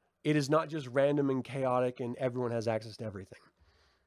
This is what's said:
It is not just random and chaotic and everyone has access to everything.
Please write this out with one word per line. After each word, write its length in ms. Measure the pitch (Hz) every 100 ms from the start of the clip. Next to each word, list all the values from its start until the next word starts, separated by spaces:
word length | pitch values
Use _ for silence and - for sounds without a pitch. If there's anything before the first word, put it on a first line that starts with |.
| _ _
It 100 | 147
is 160 | 151 135
not 180 | 156 160
just 200 | 156 127
random 420 | 123 143 147 139
and 140 | 131
chaotic 560 | 120 127 131 123 127 123
and 160 | 120 123
everyone 340 | 131 123 123
has 160 | 117 110
access 300 | 110 113 104
to 80 |
everything. 340 | 113 95 95 - _ _ _ _ _ _